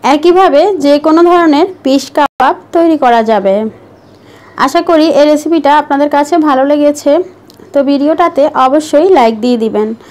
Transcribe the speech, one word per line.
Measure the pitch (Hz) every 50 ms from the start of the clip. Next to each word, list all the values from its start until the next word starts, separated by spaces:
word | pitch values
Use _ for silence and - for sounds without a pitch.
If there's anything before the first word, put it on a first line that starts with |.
| - 247 285
একইভাবে | 302 302 349 349 370 392 359 269 285 330 415 403 339 277
যে | 285 285 294 294
কোনো | 311 311 330 349 349
ধরনের | 349 349 339 330 294 277 339 381 370 - -
ফিশ | 262 262 277 - - -
কাবাব | - 285 277 _ _ 220 214 330 - - - -
তৈরি | 349 339 330 320 294 302
করা | 247 233 233 226 214
যাবে। | 226 208 190 196 190 208 220 220 - - - - - - _ - - - - - - - - - - - -
আশা | 277 - 349 339 359
করি | 339 320 311 330 285 277
এই | 294 302 302
রেসিপিটা | 294 302 320 330 330 277 277 285 302 294
আপনাদের | 294 285 277 285 294 294
কাছে | 285 294 294 339 339 302 302
ভালো | 277 262 269 277
লেগেছে। | 294 294 294 294 294 294 - 294 285 339 370 - - - - - - _ - - -
তো | 277 277 269
ভিডিওটাতে | 285 277 277 294 320 330 349 339 339 - 277 302 294 - 262
অবশ্যই | 262 262 311 302 - - 285 320 392 381 302
লাইক | 240 226 233 214 214
দিয়ে | 247 247 226 220
দিবেন | 220 208 208 214 214 226 226 - -